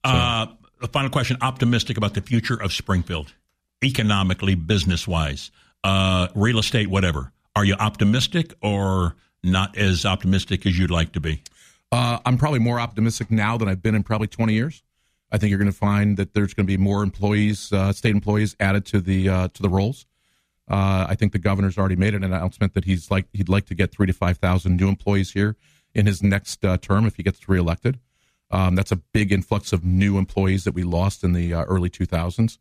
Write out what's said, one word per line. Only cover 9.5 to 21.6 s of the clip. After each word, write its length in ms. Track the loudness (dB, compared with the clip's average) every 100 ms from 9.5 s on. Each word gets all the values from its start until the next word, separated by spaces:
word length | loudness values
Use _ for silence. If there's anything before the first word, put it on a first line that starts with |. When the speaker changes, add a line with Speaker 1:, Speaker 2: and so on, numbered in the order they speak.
| 0 0 0
Speaker 2:
as 280 | 0 2 0
optimistic 600 | -2 0 0 0 -2 0
as 120 | 0
you'd 140 | 0
like 200 | 0 -2
to 60 | -4
be? 240 | -6 -6 -10 _ -20 _ _
Speaker 1:
Uh, 280 | -2 -2 -2 -2
I'm 120 | 0
probably 220 | 2 2
more 200 | 0 0
optimistic 500 | -4 0 0 0 -2
now 260 | 0 0 0
than 100 | -2
I've 140 | 0
been 140 | 0 0
in 80 |
probably 240 | 0 -2 -4
twenty 260 | -2 0
years. 300 | 0 -2 -8 _ _ _ _ _
I 60 | -2
think 120 | 0
you're 100 | 2
gonna 120 | 0
find 460 | 0 0 2 2 0
that 160 | -2
there's 200 | 0 -2
gonna 120 | 0 0
be 120 | 2
more 260 | 2 2
employees, 680 | -2 -2 0 2 0 -2 -2
uh, 220 | 0 0
state 180 | 0 0 0
employees 400 | 2 0 0 -2
added 260 | 0 0 0
to 140 | -2
the, 280 | 0 0 2
uh, 180 | 0 -2
to 120 | -2
the 80 | 0
rolls. 360 | 2 0 -4 -16 _ _ _ _ _ -4
Uh, 380 | 0 2 0 0
I 80 | 0
think 160 | 0
the 80 | 0
governor's 380 | 0 0